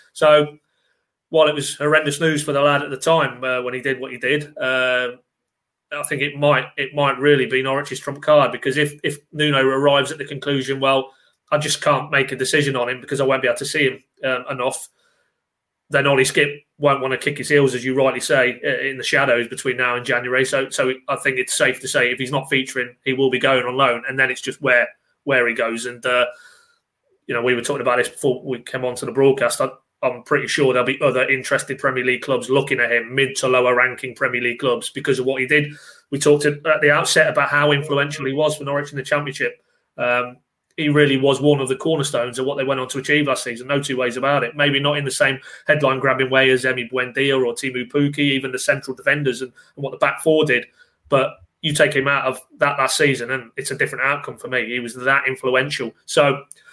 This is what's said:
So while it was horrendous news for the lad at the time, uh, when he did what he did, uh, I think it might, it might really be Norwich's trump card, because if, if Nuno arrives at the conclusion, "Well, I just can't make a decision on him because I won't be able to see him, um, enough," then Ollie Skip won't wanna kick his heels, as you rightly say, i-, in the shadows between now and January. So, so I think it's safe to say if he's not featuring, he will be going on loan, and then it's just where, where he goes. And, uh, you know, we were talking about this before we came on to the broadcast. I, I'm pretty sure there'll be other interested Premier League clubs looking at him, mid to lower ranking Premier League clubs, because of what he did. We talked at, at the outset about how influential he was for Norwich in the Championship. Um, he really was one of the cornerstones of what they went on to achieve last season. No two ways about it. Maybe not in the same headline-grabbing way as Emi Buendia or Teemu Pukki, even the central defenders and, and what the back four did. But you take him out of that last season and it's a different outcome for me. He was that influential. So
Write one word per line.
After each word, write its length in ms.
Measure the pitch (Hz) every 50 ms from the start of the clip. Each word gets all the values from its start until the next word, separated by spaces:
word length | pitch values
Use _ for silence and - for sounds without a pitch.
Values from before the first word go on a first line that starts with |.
| _ _ _
So 440 | - 160 151 151 151 147 147 147 - _ _ _ _ _ _ _ _ _ _ _ _ _ _
while 200 | - 160 156 147
it 60 | 147
was 200 | 143 139 - -
horrendous 460 | - 143 147 151 156 156 143 143 -
news 200 | 165 160 156 147
for 120 | 151 156 143
the 80 | 139
lad 220 | 143 147 143 143 147
at 60 | 147
the 60 | 139
time, 480 | 131 - 160 165 160 147 131 120 120 127
uh, 180 | 131 127 127
when 120 | 123 123 127
he 80 | 127
did 180 | 123 135 135 123
what 140 | 127 135 127
he 40 | 120
did, 380 | 123 123 143 147 147 147 - -
uh, 520 | 131 131 131 127 127 127 127 123 127 123 123 127 _ _ _ _ _ _ _ _ _ _ _ _ _ _
I 120 | 147 147 143
think 180 | - 151 131
it 160 | 143 147 143 143
might, 300 | 147 147 143 127 - - - -
it 180 | 139 135 147
might 220 | 147 143 139 135 127
really 280 | 135 147 147 131 127
be 160 | 113 120 131
Norwich's 380 | 131 135 135 139 143 - 131 123
trump 220 | - - 139 139
card, 320 | - - 151 147 135 120 120
because 240 | 117 - 123 127 151
if, 160 | 147 147 147 - -
if 140 | 156 - - - _ -
Nuno 260 | 147 151 151 143 139
arrives 500 | 131 135 135 135 139 143 139 139 135 127
at 100 | 156 -
the 60 | -
conclusion, 540 | - 143 139 - 143 143 139 127 123 139 135
"Well, 320 | 135 135 135 135 135 - - _ _ _ _ _ _ _
I 60 | 156 147
just 240 | 147 147 - -
can't 300 | - 151 143 135 139 147
make 200 | 151 139 135 135
a 60 | 135 123
decision 400 | 131 127 - - 139 143 131 127
on 100 | 120 120
him 140 | 127 127
because 180 | 113 - 143 127
I 60 | 139
won't 160 | 131 135 131
be 80 | 131 123
able 80 | 120 -
to 80 | 135
see 220 | - - 156 143 131
him, 160 | 127 - _ _ _ _ -
um, 220 | 135 131 123 127 135
enough," 380 | 139 131 123 131 127 - - - _ _ _ _ _ _ _ _ _ _ _ _ _ _ _ _ _ _ _ _
then 180 | 143 139 139 143
Ollie 160 | 139 131 131
Skip 260 | - - 175 143 143 143 - _ _ _ _
won't 240 | 143 143 135 135
wanna 160 | 131 131 131 127
kick 200 | - 151 147 143
his 120 | 127 -
heels, 260 | 151 143 139 131 123
as 80 | 123 117
you 100 | 131 131
rightly 280 | 135 131 135 127 123
say, 400 | - - 151 135 123 127 120 120 -
i-, 220 | 151 135 123 135 135
in 100 | 135 127
the 60 | 117
shadows 460 | - - 139 139 135 120 120 120 117
between 260 | - - - 135 123
now 220 | 123 127 123 123 123
and 80 | 120
January. 400 | 123 123 120 123 127 127 131 135
So, 240 | 131 - 135 135 135
so 240 | - - 139 131 131 131 _ -
I 80 | 139 127
think 220 | - 139 131 127
it's 180 | 127 - - -
safe 240 | 151 131 123 -
to 80 | - 120
say 200 | - 143 123 123
if 100 | 123 123
he's 120 | 131 123
not 180 | 147 139 135 -
featuring, 460 | 143 131 131 131 - 131 123 123 - _ _
he 80 | 139
will 180 | 131 127 139 131
be 100 | 123 123
going 260 | 120 135 135 127 123
on 100 | 123 127
loan, 280 | 131 139 127 120 117 120 135
and 100 | 131 135
then 140 | 131 127
it's 100 | 127 -
just 200 | - 135 127 -
where, 260 | 151 135 123 120 113 - - _ _ _ _ _ _
where 200 | 143 139 127 120
he 80 | 117 113
goes. 340 | 117 117 113 117 117 117 123
And, 180 | 120 120 117
uh, 220 | 127 123 123 123 123 - - - - - _ _ _ _ _ _ _ _ _ _ _ _ _ _ -
you 80 | 127
know, 60 | 117
we 120 | 120 127 127
were 80 | 120
talking 200 | 117 - 143 135
about 160 | 120 131 123 123
this 100 | 120 -
before 340 | - - - 139 123 127 -
we 160 | 139 127 117
came 240 | - - - 131 127
on 100 | 127 123
to 100 | - -
the 60 | 123
broadcast. 480 | 117 131 135 139 135 135 120 117 - -
I, 100 | 131 135 - - _ _ _ _ -
I'm 180 | 131 123 120
pretty 260 | 117 - 147 139 127 123
sure 260 | - - 143 131 123
there'll 120 | 123 120
be 160 | 123 139 139
other 260 | 156 139 120 127 127 123
interested 520 | 139 131 127 - 143 135 - - 135 131
Premier 260 | - 139 127 127 123
League 160 | 127 123 120
clubs 300 | - - 135 120 117 123
looking 280 | 131 139 135 - 139 123
at 120 | 120 117
him, 240 | 120 117 113 113 127
mid 200 | 135 139 131 131 -
to 100 | - 131
lower 260 | 127 127 123 123 127
ranking 400 | 123 127 127 123 - - 127 117
Premier 280 | - 143 127 123 123
League 180 | 120 120 117 120
clubs, 320 | 135 131 120 113 113 -
because 260 | - 135 151 - 131 127
of 80 | 127
what 160 | 131 135 131
he 60 | 131 131
did. 260 | 151 151 147 147 147 - - - - - _ _
We 80 | - 143
talked 260 | 147 151 147 147 147
at, 180 | 147 143 143 - 160
at 140 | 156 151
the 100 | 151 147
outset 380 | 147 156 170 - - 170 156 160
about 200 | 143 147 139 135
how 220 | 143 147 147 151
influential 540 | 147 143 143 - 143 139 143 147 147 - 139
he 80 | 135 135
was 220 | 143 151 151 147
for 80 | - 147
Norwich 280 | 139 143 143 143 143
in 60 | 147 139
the 60 | 127
Championship. 560 | - 151 147 131 123 123 - 131 120 - - _ _ _ _ _ _ _ -
Um, 400 | 127 123 120 123 123 123 123 - _ _ _ _ _ _ _ -
he 120 | 160 147
really 280 | 143 147 147 143 135 131
was 240 | 131 143 135 127
one 180 | 135 147 147 143
of 80 | 135 127
the 80 | 131
cornerstones 640 | 127 - 160 160 156 143 - - 123 120 123 120 127
of 80 | 131
what 140 | 135 143 139
they 40 | 135
went 160 | 131 139 131
on 80 | 127 123
to 100 | - 139
achieve 260 | 127 - 147 151 147
last 180 | 143 131 120 -
season. 220 | 131 117 113 123
No 160 | 131 143 143
two 160 | 143 - 135 123
ways 200 | 127 123 113 127
about 260 | 127 139 143 139 120
it. 120 | 117 -
Maybe 240 | 147 143 147 139 139
not 200 | 143 143 147 147
in 60 | 143
the 40 | 135
same 300 | 127 - 143 135 135 131 - - - - -
headline-grabbing 640 | - 151 147 143 135 131 131 131 135 131 127 135 127
way 220 | 131 131 135 131
as 120 | 131 127 127
Emi 280 | 131 127 127 120 113
Buendia 520 | - 127 127 127 117 135 139 139 135 135 127
or 120 | 120 117
Teemu 360 | - - 135 127 127 123 120
Pukki, 280 | - 147 143 143 143 147
even 320 | 143 143 139 135 131 131
the 80 | 127 127
central 360 | - - 139 139 - - 131
defenders 460 | - - 139 139 147 147 135 120 117
and, 100 | 131 123 - _ - _ _
and 80 | - 143
what 60 | 135
the 80 | 127 -
back 240 | - 139 143 -
four 240 | - 160 156 156 151
did. 220 | - 123 120 - - _ _ - _ _ _ _ _
But 280 | 143 135 131 - - - - _ _ _ -
you 100 | 160 147
take 220 | - 156 143 143
him 120 | 139 135 139
out 180 | 143 135 131
of 140 | 131 131 - - _ _ -
that 180 | 147 143 143 -
last 200 | 131 127 - -
season 340 | 151 143 135 120 117 117
and 180 | 131 131 120 113 _ -
it's 140 | 135 -
a 40 | 143
different 300 | - 135 117 - 120 127
outcome 320 | 135 143 143 147 - 120 -
for 100 | - 127
me. 200 | 131 127 113 110
He 120 | 120 123
was 140 | 120 117 117
that 340 | 127 123 135 135 139 - 131
influential. 640 | 131 - - 131 127 127 135 147 147 - 131 113 - _ _
So 380 | - - 160 147 143 135 147 - _ - - _ -